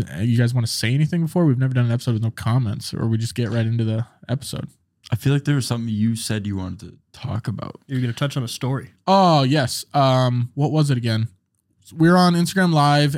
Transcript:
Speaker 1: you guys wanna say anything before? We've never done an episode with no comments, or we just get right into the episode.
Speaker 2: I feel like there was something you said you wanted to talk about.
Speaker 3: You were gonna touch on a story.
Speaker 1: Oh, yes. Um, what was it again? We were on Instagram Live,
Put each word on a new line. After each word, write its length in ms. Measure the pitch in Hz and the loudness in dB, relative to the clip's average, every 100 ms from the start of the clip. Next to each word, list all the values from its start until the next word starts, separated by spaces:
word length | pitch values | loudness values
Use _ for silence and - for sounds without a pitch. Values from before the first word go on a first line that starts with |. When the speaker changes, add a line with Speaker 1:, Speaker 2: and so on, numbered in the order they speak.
| - 73 | -4 -4
Speaker 1:
you 160 | 117 117 | 0 2
guys 160 | 120 | 2
wanna 140 | 123 117 | 0 -2
say 260 | - 110 | -2 -2
anything 280 | 135 156 170 | 0 0 0
before? 240 | 160 180 165 | -2 2 2
We've 120 | 123 | 2
never 160 | 131 | 0
done 120 | 127 120 | 0 0
an 60 | |
episode 220 | 117 - | 0 -2
with 100 | 110 | -2
no 80 | 113 | -2
comments, 600 | - 113 123 113 - - | -4 -2 0 0 -4 -8
or 140 | - 113 | -6 -2
we 100 | 113 | -2
just 180 | 113 - | -2 -4
get 140 | 117 | -2
right 160 | 117 113 | 0 0
into 180 | 117 | 0
the 220 | 110 110 117 _ - | -2 -2 -6 _ -8
episode. 400 | 123 - - - _ _ _ - | -6 -6 -10 -10 _ _ _ -6
Speaker 2:
I 40 | 107 | -2
feel 180 | 135 | 0
like 100 | 143 | 0
there 120 | 143 143 | 2 0
was 100 | 113 | 0
something 260 | 120 117 | -4 -2
you 220 | 107 110 113 | 0 0 -2
said 320 | - 107 101 | -4 -4 -4
you 80 | 98 | -6
wanted 240 | 92 90 87 | -6 -10 -16
to 60 | - _ - | -20 _ -14
talk 280 | - 104 - | -8 -6 -6
about. 340 | 104 - - - | -8 -10 -14 -8
Speaker 3:
You 80 | 131 | -4
were 40 | |
gonna 120 | 123 | -4
touch 220 | 113 143 139 | -2 -4 -4
on 60 | |
a 40 | 117 | -6
story. 440 | - 127 135 - _ - | -6 -4 -4 -6 _ 2
Speaker 1:
Oh, 380 | 196 180 156 | 4 6 4
yes. 420 | 131 147 - - - | 4 2 0 -4 -4
Um, 580 | 143 135 131 127 123 120 - | 2 4 4 2 0 -2 -2
what 160 | 147 | 0
was 180 | 156 147 | 2 2
it 80 | 123 | 0
again? 300 | 117 110 113 _ _ _ _ _ - 160 | 0 -2 -2 _ _ _ _ _ -14 2
We 140 | 160 | 4
were 80 | 180 | 6
on 160 | 180 | 6
Instagram 400 | 175 175 190 180 | 4 0 2 2
Live, 420 | 160 143 147 147 | 4 4 4 2